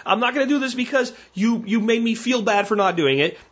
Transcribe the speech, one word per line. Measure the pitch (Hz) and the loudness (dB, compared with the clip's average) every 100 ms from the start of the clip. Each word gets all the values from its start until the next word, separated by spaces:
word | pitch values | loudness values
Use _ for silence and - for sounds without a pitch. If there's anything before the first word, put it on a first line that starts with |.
I'm | - 208 | -2 0
not | 247 | 0
gonna | 269 269 | 0 0
do | 285 | 0
this | 262 | -2
because | 247 247 277 240 - - | -4 -2 -2 -2 -6 -14
you, | 185 220 233 190 | -2 0 0 -2
you | 226 | -2
made | 214 226 | 0 0
me | 233 | 0
feel | 220 240 247 | -2 -2 0
bad | 214 202 202 | 2 0 2
for | 214 | 0
not | 190 170 | 2 2
doing | 139 135 | 2 2
it. | 156 - - | 0 -2 -8